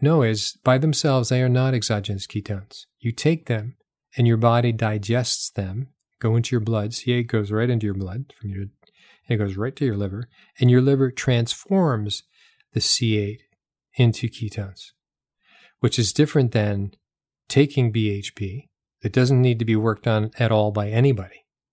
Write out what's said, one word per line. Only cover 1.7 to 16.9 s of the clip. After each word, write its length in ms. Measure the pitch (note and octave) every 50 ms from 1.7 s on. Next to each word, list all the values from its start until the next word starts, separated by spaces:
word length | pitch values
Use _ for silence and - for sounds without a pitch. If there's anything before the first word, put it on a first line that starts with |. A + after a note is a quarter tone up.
exogenous 540 | B2+ A#2 - - A2 G2+ G2 - G2+ F#2+ -
ketones. 600 | - - G#2 - - G2+ F#2+ G2+ - - - - _ _ _
You 140 | A#2+ A#2
take 340 | A#2 - - D#3 E3+ D#3+ -
them 300 | - A#2 G#2+ G#2+ B2+ - _ _ _ _ _ _ _ _
and 100 | C3 B2
your 100 | A#2 A#2
body 360 | A2+ A#2+ A#2 A#2 A#2+ A#2+ A#2+
digests 760 | A2+ A2 A2+ G#2+ A2 G#2 G2 G#2 A#2 B2+ A#2+ - - - - -
them, 380 | - G#2 G2 F#2 F#2+ A#2+ C3+ - _ _ _ _ _ _
go 160 | - A2+ A2
into 160 | A#2+ A#2 -
your 80 | B2+ A2+
blood. 340 | G#2 A#2 A2+ G#2+ G#2 A2 A#2
C 180 | - - B2
eight 160 | A#2+ B2 A#2 A#2
goes 240 | A#2 G#2+ G#2 G2+
right 180 | G#2+ A2 A#2+ B2
into 160 | A#2+ A2 G#2+
your 80 | G2+ F#2+
blood, 400 | F#2+ F#2+ F2 G2 B2+ C3+ - _ _
from 100 | G#2+ G2
your, 160 | G2 G2 G2 G#2 - _ _ _ _ _ _ _ _ _ _ -
it 80 | A#2+
goes 200 | G#2 G#2 G2 F#2
right 180 | G2 A2 C3+ -
to 80 | - C#3+
your 120 | B2 G2+
liver, 320 | G2+ G2+ F#2+ F#2+ A2+ A#2+ - _ _ _ _ _ -
and 100 | B2 B2
your 120 | B2 B2+
liver 280 | C3 C#3 C#3 C3 C3+ B2
transforms 1120 | - - - C3+ B2 A#2 A#2 - - - - - F#3+ F#3+ F3 D3 A#2+ G#2+ G#2 G#2 G2 - - _ _ _ _ _ _ _ _ _ -
the 60 | A#2+
C 360 | - - - - A#2+ A2+ G#2+
eight 260 | G#2 G2+ G2+ A2+ - _ _ _ _ _ _ _ _ _ _ _
into 340 | - B2 A2+ - - B2 A2
ketones, 600 | - - A#2 G#2 - A2 G2 G2 F#2+ - - - _ _ _ _ _ _ _ _ _ _ _ _ _ _ _ _ _ _
which 180 | - A2+ - B2
is 140 | A2 -
different 400 | - D3 D3 - - D3 B2+ A2+
than 420 | - A2 G#2 G#2 G2+ G2 G2+ G2+